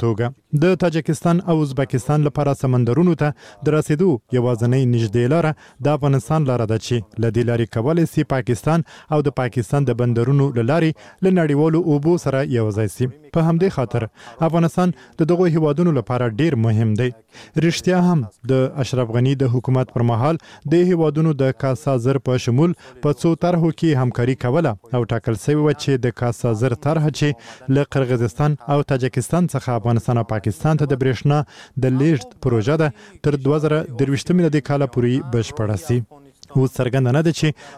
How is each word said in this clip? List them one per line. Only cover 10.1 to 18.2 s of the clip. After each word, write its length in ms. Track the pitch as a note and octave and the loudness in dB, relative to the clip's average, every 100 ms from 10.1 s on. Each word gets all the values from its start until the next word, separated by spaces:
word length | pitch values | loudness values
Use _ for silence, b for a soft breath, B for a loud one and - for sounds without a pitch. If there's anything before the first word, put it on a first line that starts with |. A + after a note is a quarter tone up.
| A#2 A#2 C#3 C#3 A#2+ | 0 2 2 2 0
له 60 | A#2 | 0
لارې 220 | E3 D#3+ - B B F#3 | 0 0 -2 B B 0
له 40 | F#3 | 2
نړیوالو 400 | D#3 C#3+ D#3+ D#3+ E3+ D3 | 2 2 2 2 2 0
اوبو 180 | D#3 F3 D3+ | 2 0 0
سره 180 | C3+ D3+ A#2+ | -2 0 0
یو 120 | G#2+ G#2 | 0 0
ځای 160 | G#2 | -4
سي. 140 | - B2+ C#3+ D3+ E3+ | -2 -6 -6 -6 0
په 60 | D#3+ | 2
همدې 220 | E3 F#3+ D3+ | 2 0 0
خاطر 280 | A#2+ A#2+ A2 B B B E3 | -4 -4 -6 B B B -2
افغانستان 460 | E3+ E3 - F3+ - B - | 2 0 2 0 -2 B -4
د 80 | D#3 | 0
دغو 140 | F3 F3+ D#3+ | 2 2 2
هیوادونو 360 | D3+ D3 F3 C#3 | 2 2 2 0
لپاره 320 | G#2+ B2 A#2+ G#2+ | -2 -2 -2 0
ډیر 160 | E3 B2 A2+ | 0 2 2
مهم 280 | A2 A2+ G#2+ | 2 2 2
دی. 80 | B2+ A#2+ _ B B D#3+ E3 | 0 -4 _ B B -2 0
رښتیا 340 | - F3+ F3+ F3+ | 0 0 2 2
هم 440 | E3 | 2